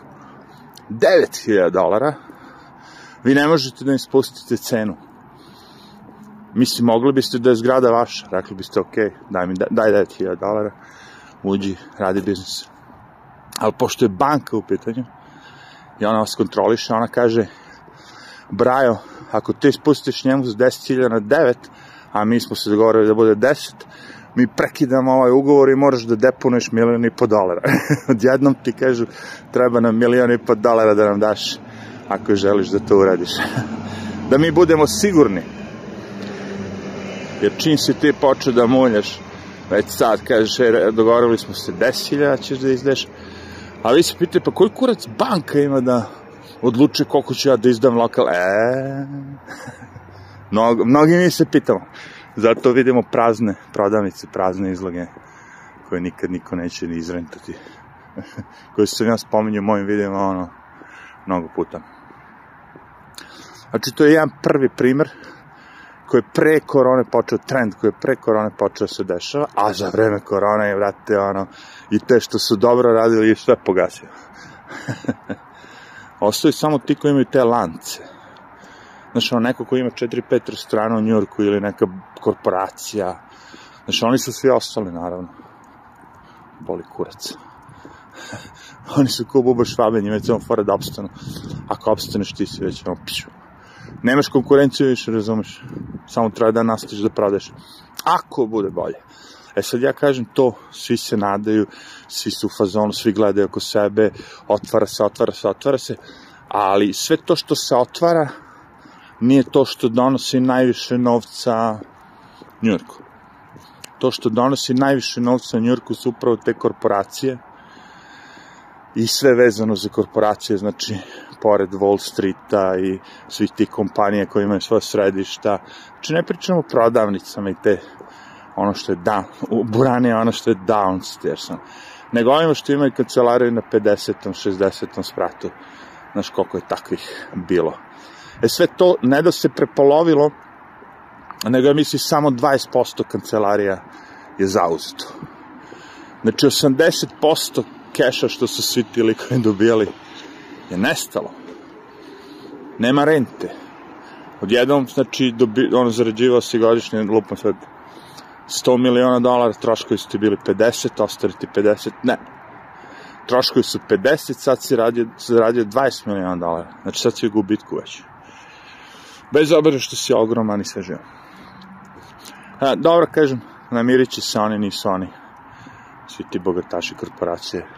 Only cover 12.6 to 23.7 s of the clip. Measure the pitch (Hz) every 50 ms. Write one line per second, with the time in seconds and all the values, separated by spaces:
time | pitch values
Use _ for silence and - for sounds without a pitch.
12.6 | - - - - - - - - - - - - - - - - - - - -
13.6 | - 110 - - 127 - - - 127 107 95 90 139 139 151 139 120 - - 107
14.6 | 98 - 98 - - 117 113 127 123 - - - - - - - - - - -
15.6 | - - - - - - - - 104 104 110 110 107 - - - 110 95 - 104
16.6 | 98 104 117 113 - - 120 110 117 113 - 123 123 120 113 117 104 - - -
17.6 | - - - - - - - - - - - - - - - - - - - 101
18.6 | 120 123 127 135 135 120 113 107 - - - - - - - 110 - - 107 -
19.6 | - 143 127 - - 151 143 - - 135 123 - - 131 131 139 131 123 107 104
20.6 | 123 127 - - - - 135 127 127 120 113 113 104 104 135 160 160 123 123 -
21.6 | - - - - - - - - - - - 104 104 110 117 117 - - 110 -
22.6 | - 107 104 104 110 113 107 110 107 107 107 110 113 110 107 104 113 135 151 -
23.6 | - -